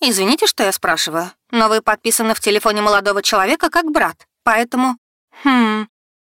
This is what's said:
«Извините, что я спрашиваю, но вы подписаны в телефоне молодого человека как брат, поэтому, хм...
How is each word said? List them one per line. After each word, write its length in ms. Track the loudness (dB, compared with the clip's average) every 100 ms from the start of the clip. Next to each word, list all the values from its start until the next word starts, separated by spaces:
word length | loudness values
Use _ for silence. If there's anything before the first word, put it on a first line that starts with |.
«Извините, 460 | -2 0 0 0 0
что 180 | 0
я 80 | -2
спрашиваю, 580 | -2 -2 -2 -2 -4 -6 -12 -6
но 180 | 0 2
вы 140 | 0
подписаны 520 | 0 -2 -2 -2 -2
в 60 | -2
телефоне 420 | 0 0 0 0
молодого 400 | 2 2 0 -2
человека 480 | 0 0 0 0 0
как 200 | 0 0
брат, 360 | 0 -2 -4 _ _
поэтому, 540 | 0 0 0 -2 -2 -2 _ _ _ -4
хм... 420 | 2 2 2 -2 -8 _ _ _